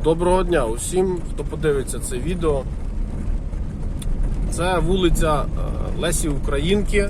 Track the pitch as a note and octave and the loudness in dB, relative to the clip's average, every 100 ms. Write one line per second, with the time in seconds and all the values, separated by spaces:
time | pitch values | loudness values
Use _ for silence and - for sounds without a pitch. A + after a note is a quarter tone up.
0 | D3 E3 F3 F#3 F3 E3+ A#2 A#2 - E3+ | 2 2 4 4 4 2 0 -2 -2 0
1 | F#3+ F3 - - - D#3 D3+ C#3 B2+ - | 0 0 -4 -6 -6 -2 0 0 -2 -6
2 | - B2+ C3+ F3+ E3 C#3 B2+ - - - | -4 -4 -2 0 0 0 -2 -4 -4 -4
3 | - - - - - - - - - - | -4 -4 -2 -2 -2 -4 -4 -4 -4 -4
4 | - - - - - - F3 F3+ E3 F#3+ | -2 0 2 0 0 0 2 2 2 4
5 | F3+ D#3 E3 D3 - - - - - - | 4 4 4 2 0 -2 -2 -2 -2 -2
6 | D#3+ F3+ D#3+ C#3 D3 C#3+ D3+ G3+ G3+ G#3 | 0 0 0 0 0 0 2 2 2 2
7 | G3 | 2